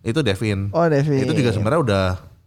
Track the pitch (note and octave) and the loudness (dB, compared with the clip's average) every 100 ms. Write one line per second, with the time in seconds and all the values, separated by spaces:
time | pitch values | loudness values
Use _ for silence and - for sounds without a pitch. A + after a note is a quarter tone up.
0 | A2 A#2 C3 G2 A2 G2 G2+ E3 E3+ C#3+ | -2 -2 -2 0 -2 -2 -2 0 2 2
1 | D3+ C3+ C3 D#3+ A#2+ G#2+ G#2+ D#3+ B2+ G2 | 2 0 0 0 0 0 0 0 2 2
2 | F#2+ F#2 - - | 0 -2 -10 -20